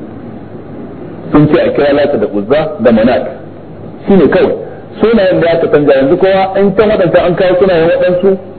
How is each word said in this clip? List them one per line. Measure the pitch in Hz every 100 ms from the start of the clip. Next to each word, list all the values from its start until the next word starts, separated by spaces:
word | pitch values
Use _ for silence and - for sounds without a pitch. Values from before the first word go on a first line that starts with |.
| - - - - - - - - - - - - -
Sun | 151 151
ce | -
a | -
kira | - 143
Lata | 143 143 -
da | 104
Uzza | 101 98 147 - -
da | 120
Manat, | 113 120 - - - - - - - - -
shine | - 196 147
kawai | - - - - - - -
sunayen | 214 226 185 165
da | 165
aka | 165 156
canja. | 147 147
Yanzu | 135 139 175
kowa | 190 190 190
in | 196 202
can | 196 214
waɗancan | 214 175 170
an | 170
kawo | 165 185 180
sunayen | 190 170 165
waɗansu | 180 180 180 196 190 -